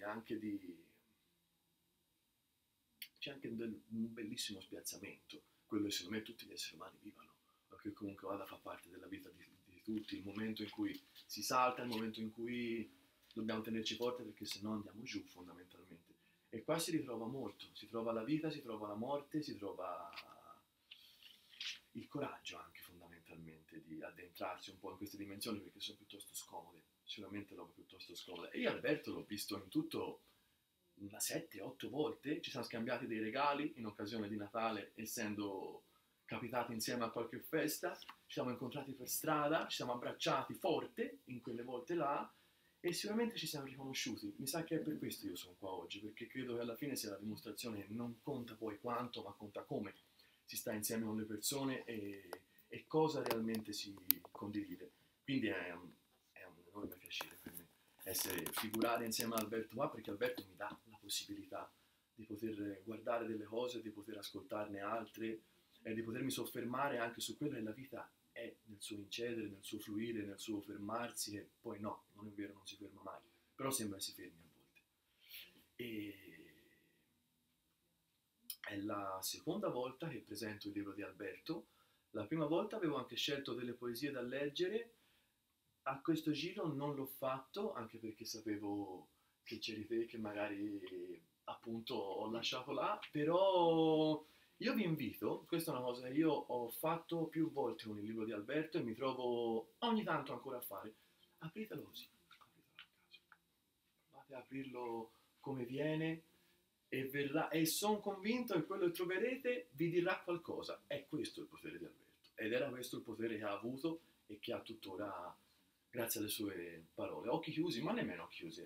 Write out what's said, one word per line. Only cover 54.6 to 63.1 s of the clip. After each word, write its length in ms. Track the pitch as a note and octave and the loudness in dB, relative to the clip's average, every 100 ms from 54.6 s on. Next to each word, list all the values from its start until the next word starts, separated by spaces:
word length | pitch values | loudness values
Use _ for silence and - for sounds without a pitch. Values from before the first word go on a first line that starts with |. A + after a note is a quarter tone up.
| F#2+ - - - _ _ | -2 -6 -12 -18 _ _
Quindi 240 | - C3+ G#2+ | 2 4 4
è 240 | F#2+ F2 | 2 -2
un, 180 | E2+ E2+ - _ _ _ | -6 -10 -18 _ _ _
è 100 | - | -20
un 120 | - - - | -18 -18 -14
enorme 300 | G#2 - - | -6 -6 -6
piacere 420 | - - - - | -8 -6 -6 -10
per 120 | - | -12
me 140 | - - _ _ - | -12 -14 _ _ -10
essere, 400 | F#2+ F#2+ - - D#2+ | -2 2 2 2 0
figurare 540 | - A2 A2 A#2 A#2 A2+ | 0 0 4 4 4 2
insieme 300 | A2+ A2+ A2+ | 0 2 2
ad 80 | |
Alberto 320 | G#2+ A2+ A2 A2+ | 2 0 -2 -2
qua, 140 | D3+ | -2
perché 200 | A2+ - | -2 -6
Alberto 340 | G2+ B2 B2 G2 | 0 0 0 -8
mi 120 | - | -8
dà 100 | - | -8
la 300 | - A#2 G#2+ | -8 -16 -12
possibilità 720 | G2+ - - G2+ F#2 F#2+ E2+ - _ _ _ | -4 -4 -4 -8 -8 -8 -8 -14 _ _ _
di 120 | - G#2+ | -14 -10
poter 560 | G#2 A2+ G2+ G2+ F#2+ | -4 -2 -2 -4 -4
guardare 420 | A2+ G#2+ B2 | -6 -4 0